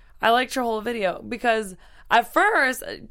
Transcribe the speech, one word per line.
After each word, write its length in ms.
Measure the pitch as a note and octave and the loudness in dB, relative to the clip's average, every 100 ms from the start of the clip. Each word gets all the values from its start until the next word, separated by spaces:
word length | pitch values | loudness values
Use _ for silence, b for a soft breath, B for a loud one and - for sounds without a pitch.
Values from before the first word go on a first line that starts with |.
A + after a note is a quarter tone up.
| b b | b b
I 100 | A3 | 2
liked 220 | A#3+ B3+ C4 | 2 0 -2
her 60 | |
whole 200 | A#3+ A3 | -2 -2
video 400 | A3 A#3 F#3+ E3 | -4 -2 -2 -2
because 540 | G#3+ A#3 A#3+ A3 G3+ F#3 b b b | -8 -4 0 0 -2 -12 b b b
at 240 | A#3 - | 2 2
first, 500 | D#4+ G4+ G#4 C4 B3+ - - - | 2 2 4 0 -2 -8 -12 -8